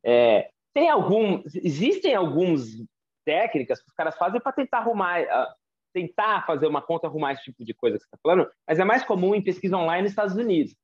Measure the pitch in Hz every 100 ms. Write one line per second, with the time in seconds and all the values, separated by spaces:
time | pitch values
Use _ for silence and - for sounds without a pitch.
0 | - 120 120 104 - _ _ 285 330 294
1 | 160 214 214 165 151 160 170 143 233 392
2 | 359 220 165 143 185 151 113 110 113 _
3 | _ _ - 160 226 151 123 127 _ -
4 | 175 - 175 233 269 262 262 233 226 214
5 | 180 175 - 117 127 - _ _ _ 185
6 | 175 - 214 196 - 151 151 139 - 165
7 | 165 151 143 135 - - 117 110 120 -
8 | _ - 156 180 - _ - 160 190 247
9 | - 190 185 208 190 185 190 185 165 175
10 | 202 202 208 190 233 170 139 _